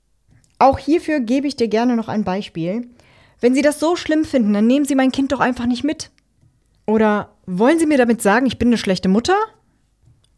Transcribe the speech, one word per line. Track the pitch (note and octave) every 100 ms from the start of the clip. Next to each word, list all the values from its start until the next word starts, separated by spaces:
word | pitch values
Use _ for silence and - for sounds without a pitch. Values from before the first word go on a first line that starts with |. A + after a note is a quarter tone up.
| _ _ _ _ _ -
Auch | B3+ C4+
hierfür | - E4 D#4+ D4+
gebe | A3 C4+ C#4+
ich | -
dir | A3+
gerne | G#3+ B3 A#3
noch | -
ein | G#3+
Beispiel. | F#3+ F#3+ G#3 E3 E3+ A3+ A#3+ _ _ _ _ -
"Wenn | B3 C4
Sie |
das | C#4+ D4
so | D#4 F4
schlimm | - D#4
finden, | D#4 C4+ G#3
dann | G#3 A3+
nehmen | C#4
Sie | C#4+
mein | C4+ C4
Kind | - C4+
doch | C4+
einfach | B3 B3 A#3+
nicht | A#3+
mit." | C#4 - - _ _ _ _ _ _ _ -
Oder: | A3 G#3+ G#3 - _ -
"Wollen | F3+ A#3+ E4
Sie | D#4
mir | C#4+
damit | A#3 A3+
sagen, | G3+ A3 C4
ich | -
bin | A#3
eine | A3+
schlechte | G3+ F#3 F#3
Mutter?" | G3 A#3+ G4+ A4 _ _ _ _ _ _ _ _